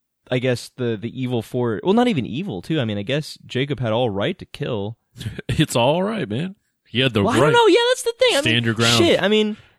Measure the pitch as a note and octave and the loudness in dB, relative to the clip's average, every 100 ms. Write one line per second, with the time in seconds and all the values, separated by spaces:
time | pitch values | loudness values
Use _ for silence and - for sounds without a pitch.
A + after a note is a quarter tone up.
0 | _ _ - B2+ B2+ A#2+ - - A#2+ A2+ | _ _ -6 -2 0 -2 -6 -6 -4 -4
1 | A2+ A2+ B2+ B2 G#2+ B2+ A#2+ G#2+ - G#3+ | -6 -6 -4 -4 -4 -4 -2 -2 0 2
2 | B3 F3+ G2+ A2+ G3 G2+ - D#3+ A#2 G2+ | 2 0 -2 -6 -8 -8 -4 -2 -2 -4
3 | G2+ C#3 D3+ - G2+ B2 C#3 B2+ B2 A2 | -4 -4 -6 -12 -8 -6 -4 -4 -2 0
4 | B2+ G2 A2+ F#3+ - - C#3+ A#2 G2+ A#2 | 0 -2 -4 -6 -12 -10 -6 -6 -6 -10
5 | _ - - - - - D#3 C3 A#2 D#3+ | _ -14 -12 -10 -4 0 0 2 2 2
6 | F#3+ A3 C3 G#2+ F3+ G3 _ _ _ A2 | 0 -4 -4 -4 -6 -10 _ _ _ -2
7 | C3 A2+ G2+ - C#3+ A#4+ A4+ F#4 A#4+ B4+ | 0 2 2 4 4 6 6 6 4 0
8 | - A#4 B4+ E4+ C#4 A#2 A#2 A2 A#2 A#2 | -2 0 2 2 2 2 0 2 2 4
9 | A#2 - F#3+ G#3+ G#3+ G#3+ - | 4 4 4 2 2 -2 -12